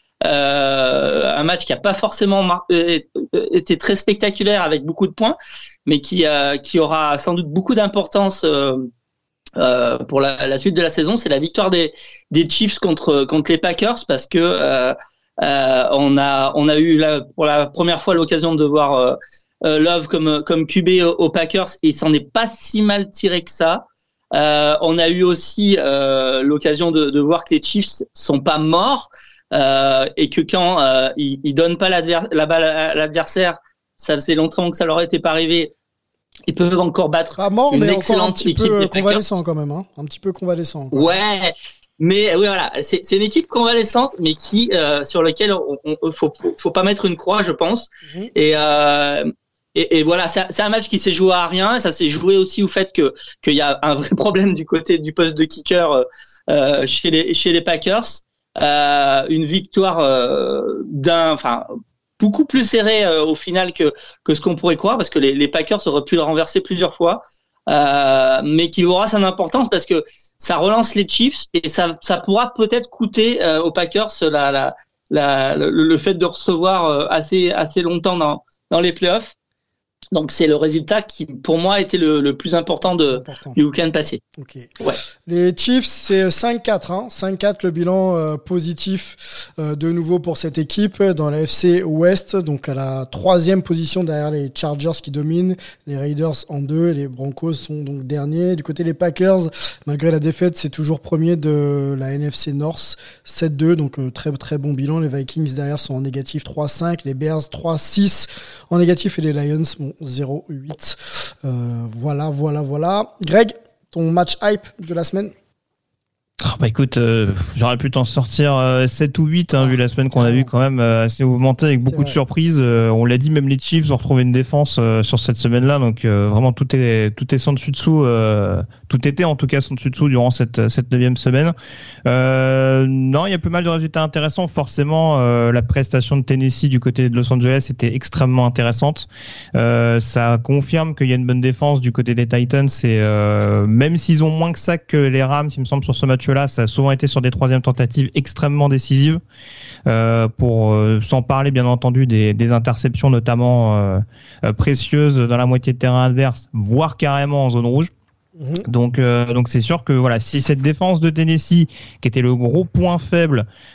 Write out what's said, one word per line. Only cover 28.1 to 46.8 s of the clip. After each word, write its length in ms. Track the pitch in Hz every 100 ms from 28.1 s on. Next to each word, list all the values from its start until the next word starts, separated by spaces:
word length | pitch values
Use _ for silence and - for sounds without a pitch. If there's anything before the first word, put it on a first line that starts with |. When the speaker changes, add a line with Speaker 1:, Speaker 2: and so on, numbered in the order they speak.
Speaker 1:
sont 260 | - - 143
pas 160 | 143 156
morts, 520 | 156 165 226 277 - - - - _
euh, 540 | 156 135 135 135 135 135 -
et 140 | 147
que 120 | -
quand, 380 | 160 185 175 180
euh, 300 | 135 131 131 -
ils, 220 | 139 139
ils 100 | 147
donnent 240 | 139 170 170
pas 120 | 185
l'adver-, 380 | 175 165 170 208
la 140 | 156 156
balle 180 | 165
à 300 | 160 156 156
l'adversaire, 640 | 151 156 165 156 190 175 160 _ _ _ -
ça 160 | - 147
faisait 200 | - 156
longtemps 340 | 160 - 175
que 80 | 170
ça 80 | 170
leur 160 | 160
était 180 | 170 165
pas 120 | 170
arrivé, 420 | 160 165 170 151 - _ _ _ _ _ - -
ils 80 | -
peuvent 240 | 175 180
encore 300 | 175 175 156
battre 280 | 165 165 -
Speaker 2:
Pas 120 | 202
mort, 240 | 208 285
Speaker 1:
une 60 | 277
Speaker 2:
mais 80 | 202
encore 80 | 196
un 20 |
Speaker 1:
excellente 380 | 202 208 185 190
Speaker 2:
petit 140 | 190
Speaker 1:
équipe 120 | 165
Speaker 2:
peu, 60 | 220
Speaker 1:
des 60 | 208
Speaker 2:
euh, 120 | 190
Speaker 1:
Packers. 140 | 190
Speaker 2:
convalescent 420 | 196 208 - 185
quand 120 | 165 156
même, 160 | 147
hein. 140 | 156 190 -
Un 80 | 147
petit 140 | -
peu 120 | 196
convalescent, 560 | 180 180 170 165 147 135
quoi. 120 | 139
Speaker 1:
Ouais, 520 | 160 190 208 196 185 - - - _ -
mais 360 | 165 196 214 170
oui, 100 | 202
voilà, 260 | 190 143 -
c'est, 200 | 147 196
c'est 140 | - 190
une 60 |
équipe 240 | 214 320 -
convalescente, 680 | 240 233 233 220 240 269 190
mais 160 | 160 156
qui, 340 | - 208 233
euh, 300 | 180 151 147
sur 180 | 139 175
laquelle 300 | 160 160 214
on, 260 | 190 143 139
on, 280 | 151 151 160
faut, 180 | 156 147 -
faut, 140 | - -
faut 140 | 170
pas 120 | 185